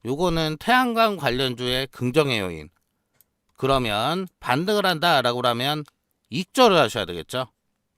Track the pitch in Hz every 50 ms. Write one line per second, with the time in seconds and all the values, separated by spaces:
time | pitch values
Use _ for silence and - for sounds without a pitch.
0 | _ 113 135 147 185 180 165 165 160 156 156 147 - 233 247 254 262 240 226 226
1 | 226 214 202 165 143 127 120 127 135 131 120 113 123 123 127 131 135 - - -
2 | 120 123 123 156 151 139 123 110 98 90 85 80 76 78 _ _ _ _ _ _
3 | _ _ _ _ _ _ _ _ _ _ _ _ - 131 135 131 123 113 101 104
4 | 117 139 165 190 190 175 _ _ - - 123 139 175 202 214 208 196 190 175 156
5 | 156 175 160 135 120 120 120 123 123 120 120 117 127 139 151 151 147 _ _ _
6 | _ _ _ _ _ _ 113 151 190 _ _ 269 254 226 190 160 135 110 - 117
7 | 95 82 87 85 - _ - 127 131 _ _ _ _ _ _ _ _ _ _